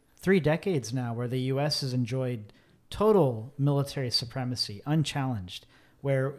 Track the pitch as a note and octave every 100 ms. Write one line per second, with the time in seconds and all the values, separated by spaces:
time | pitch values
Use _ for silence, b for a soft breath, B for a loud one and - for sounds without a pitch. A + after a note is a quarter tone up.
0 | _ _ F3+ F#3+ D3 E3 G3 D#3+ G#2+ B2+
1 | A#2+ A#2 B2 B2+ B2+ C3+ D3 D3+ C#3 B2+
2 | A#2 C3 B2+ A#2+ G#2+ b b b - -
3 | G#3 G#3 C#3 A2+ A#2+ - C#3+ C#3+ C#3 -
4 | B2+ - A#2+ C3+ B2 B2 - G2+ - D#3+
5 | C#3+ D3 C3 A#2 F2+ - - b b b
6 | C#3 C3+ C3+